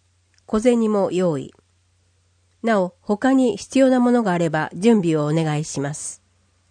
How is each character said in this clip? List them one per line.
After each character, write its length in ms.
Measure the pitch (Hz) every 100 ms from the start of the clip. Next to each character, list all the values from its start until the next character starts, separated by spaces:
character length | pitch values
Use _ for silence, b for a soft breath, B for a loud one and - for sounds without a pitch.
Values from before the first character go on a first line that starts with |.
| _ _ _ _ -
小 120 | 214
銭 320 | 240 233 220
も 200 | 208 190
用 260 | 175 180 143
意。 160 | 139 - _ _ _ _ _ _ _ _ _ _
な 180 | 226 214
お、 140 | 180 -
他 320 | - 208 262
に 240 | 269 254 -
必 200 | - 262
要 140 | 262
な 80 | 254
も 100 | 247
の 140 | 240
が 80 | 214
あ 80 | 175
れ 100 | 170
ば 220 | 156 156
準 280 | 165 214 220
備 140 | 170 156
を 120 | 147
お 60 |
願 260 | 160 160 147
い 40 | 156
し 140 | -
ま 140 | 139
す。 300 | 151 - - _ _ _ _ _